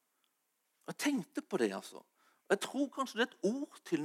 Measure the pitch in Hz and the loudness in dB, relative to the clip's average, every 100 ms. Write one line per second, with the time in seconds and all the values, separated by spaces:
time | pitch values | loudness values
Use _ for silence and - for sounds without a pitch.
0 | _ _ _ _ _ _ _ _ - - | _ _ _ _ _ _ _ _ -12 -2
1 | 294 262 - - - 165 107 95 - - | 0 0 -2 -8 -4 0 2 0 -8 -16
2 | - _ _ _ - 202 - 262 285 - | -18 _ _ _ 0 0 2 -2 -2 -2
3 | 254 - - - 190 269 294 - - 160 | -2 0 0 2 0 0 -6 -10 -2 0